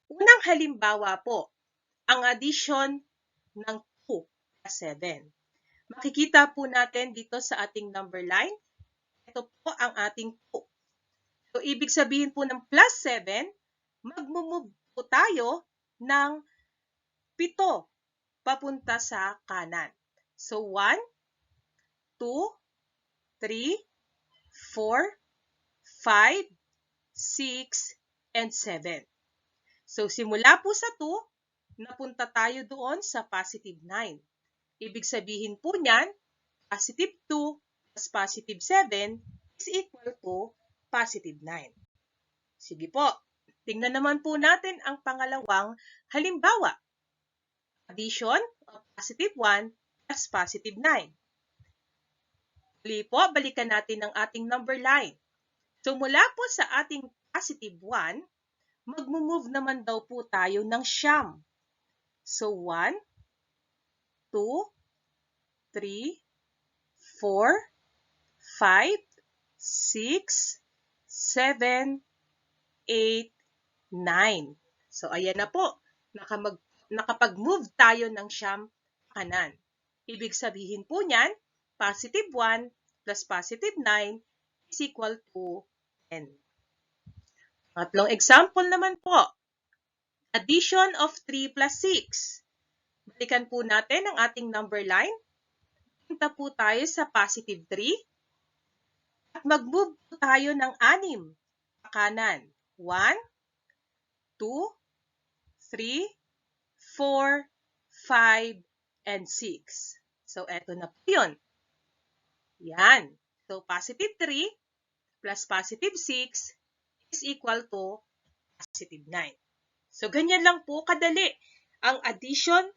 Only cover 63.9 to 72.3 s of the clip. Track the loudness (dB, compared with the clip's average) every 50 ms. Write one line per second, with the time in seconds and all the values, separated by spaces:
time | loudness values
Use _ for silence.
63.9 | _ _ _ _ _ _ _ _ -6 -4 -4 -2 -4 -4 -6 -8 _ _ _ _
64.9 | _ _ _ _ _ _ _ _ _ _ _ _ _ _ _ _ -14 -10 -10 -10
65.9 | -10 -8 -10 -10 -10 -12 _ _ _ _ _ _ _ _ _ _ _ _ _ _
66.9 | _ _ _ -20 -14 -6 -4 0 2 4 4 4 4 2 0 -6 _ _ _ _
67.9 | _ _ _ _ _ _ _ _ _ _ _ -14 -4 2 4 6 8 6 6 4
68.9 | 2 -2 -6 _ _ _ _ _ _ _ _ _ _ _ -10 -8 -6 -4 -2 -2
69.9 | -2 -2 -2 -2 -2 -2 -2 -2 -2 -2 -2 -2 -6 -10 _ _ _ _ _ _
70.9 | _ _ _ -18 -12 -8 -4 -2 0 2 2 0 0 0 0 0 2 0 0 -2
71.9 | -4 -6 _ _ _ _ _ _